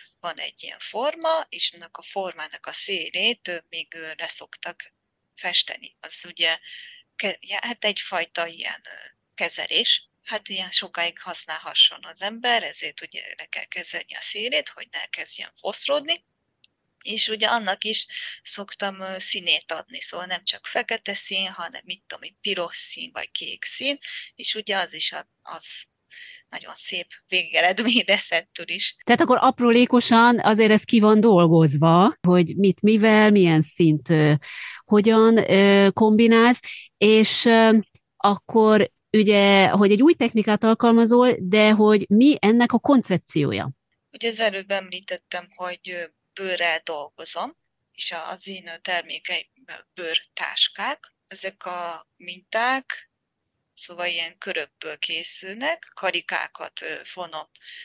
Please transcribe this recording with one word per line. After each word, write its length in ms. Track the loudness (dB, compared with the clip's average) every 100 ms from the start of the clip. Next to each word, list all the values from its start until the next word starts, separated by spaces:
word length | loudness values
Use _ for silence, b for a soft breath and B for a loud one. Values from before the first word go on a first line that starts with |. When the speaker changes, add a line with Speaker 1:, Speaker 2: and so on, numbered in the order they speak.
| B B
Speaker 1:
van 200 | -12 -12
egy 240 | -12 -14
ilyen 160 | -18 -16
forma, 640 | -12 -6 -6 -4 -4 -4 -6
és 220 | -4 -4
annak 240 | -4 -14 -20
a 40 |
formának 640 | -12 -10 -8 -10 -14 -16 -12
a 80 |
szélét, 760 | -8 -6 -6 -8 -4 -4 -4 -8
ö, 100 | -12 -14
még, 240 | -18 -18
ö, 180 | -16 -16 -12
le 120 | -10
szoktak 680 | -10 -12 -14 -16 -16 -20 _ _ _ _ -12
festeni. 640 | -4 -2 -2 -6 -16 _
Az 260 | -14 -12 -12
ugye 300 | -4 -2 -2 B B B B B -10
ke-, 220 | -8 -8
ja, 180 | -10 -8
hát 240 | -8 -6 -6
egyfajta 640 | -6 -6 -6 -6 -8 -8
ilyen, 340 | -10 -12 -12 -16
ö, 240 | -20 -20 _ _
kezelés. 760 | -8 -8 -6 -6 -2 0 0 -2 _
Hát 240 | -10 -10 -8
ilyen 220 | -12 -4
sokáig 480 | -2 -2 -4 -6 -8
használhasson 800 | -12 -12 -10 -12 -6 0 0 -2 -18
az 160 | -12
ember, 420 | -10 -6 -2 -2
ezért 380 | -4 -10 -14 -14
ugye 200 | -18 -16 -16 -16
le 80 | -14
kell 200 | -14 -12
kezelni 500 | -12 -12 -12 -12 -10
a 60 |
szélét, 480 | -10 -8 -6 -6 -6
hogy 180 | -12 -16
ne 140 | -14 -12
kezdjen 480 | -12 -10 -12 -14 _
foszlódni. 680 | -8 -6 -4 -4 -4 -8 _ _ _ _ _ _ _ _
És 240 | -6 -2 -2
ugye 200 | 0 -2
annak 360 | -2 -2 -6
is 220 | -4 -6 -6 B B B
szoktam, 560 | -8 -8 -8 -10 -10 -8
ö, 160 | -12 -8
színét 520 | -6 -4 -2 -2 -4
adni, 300 | -12 -12 -12
szóval 240 | -10 -10 -8
nem 180 | -8
csak 240 | -6 -6 -6
fekete 460 | -6 -6 -8 -8
szín, 340 | -8 -8 -6 -8
hanem 300 | -10 -14 -16 -18
mit 180 | -18 -18
tudom 160 | -18
én, 140 | -18 _
piros 360 | -8 -6 -6 -8
szín 340 | -10 -12 -14
vagy 180 | -14 -12
kék 340 | -12 -12 -14 -10
szín, 320 | -8 -6 -8 B B B B
és 200 | -2 -2
ugye 220 | -4 -4
az 160 | -4
is 180 | -4 -4
a-, 180 | -4 -12 _
az 240 | -20 -12 -10 -10 -14 _ _ B B B B
nagyon 240 | -18 -16 -12
szép 320 | -10 -10 -12 -18 _
végeredmény 760 | -6 -2 0 2 0 0 0 0
lesz 260 | -2 -2
ettől 380 | -4 -6 -12 -12
is. 260 | -6 -6 -4
Speaker 2:
Tehát 180 | 0 2
akkor 160 | 2 2
aprólékosan 1000 | 2 2 2 4 4 4 4 4 6 4
azért 320 | 2 4 4
ez 120 | 4
ki 160 | 4 4
van 200 | 6 6
dolgozva, 960 | 6 6 6 6 4 4 4 6 4 2 2
hogy 280 | 2 2 0
mit 240 | 0 2
mivel, 500 | 2 4 4 6 6
milyen 300 | 6 6 4
szint, 480 | 2 2 2 2 2
ö, 240 | 2 4 2 B B B B
hogyan, 640 | B 2 4 6 6 6 4
ö, 360 | 4 6 6 4
kombinálsz, 640 | 4 4 6 6 6 6 2 -2 B B 0
és, 480 | 4 4 4 2 4
ö, 320 | 6 6 4 0 _ _ _
akkor 760 | -2 -2 0 2 4 4 2 _ _ 2
ugye, 500 | 4 4 6 6 4
hogy 220 | 4 4
egy 100 | 6
új 120 | 4
technikát 500 | 4 2 0 2 2
alkalmazol, 720 | 2 4 4 6 6 6 4 2
de 320 | 0 4 4
hogy 340 | 6 6 4 4
mi 260 | 4 6 4
ennek 320 | 4 4 4
a 80 | 2
koncepciója? 880 | 4 2 2 -2 -2 -2 0 -2 -6 -10 _ _ _
Speaker 1:
Ugye 180 | -8 -6
az 100 | -2
előbb 320 | -2 -2 -6
említettem, 760 | -6 -6 -14 -12 -12 -10 -12 -12 -12
hogy, 340 | -10 -10 -12
ö, 140 | -12 -12 _ _
bőrrel 480 | -12 -6 -2 -2 -2
dolgozom, 760 | -6 -10 -12 -12 -10 -8 -10 -14 _ _ _
és 200 | -10 -10
a-, 180 | -8 -12
az 180 | -12 -14
én, 200 | -14 -16
ö, 100 | -14
termékeim, 680 | -8 -6 -8 -12 -8 -8 -10 _ -20
ö, 80 | -20 _
bőrtáskák. 1200 | -12 -6 -6 -8 -10 -8 -4 -4 -4 -8 -10 _ _ _
Ezek 380 | -12 -12 -12 -12
a 420 | -12 -12 -14 -20 _
minták, 960 | -20 -20 _ -4 -2 -2 -6 -16 -18 _ _ _ _ _ _
szóval 340 | -14 -14 -8 -8
ilyen 300 | -6 -8 -10
körökből 600 | -10 -8 -10 -12 -16 -12
készülnek, 960 | -10 -8 -8 -8 -10 -8 -8 -8 -12 -8
karikákat, 840 | -6 -6 -6 -8 -8 -12 -16 -12
ö, 120 | -12 -12 -14
vonom 360 | -16 -14 -14 -16 _ B B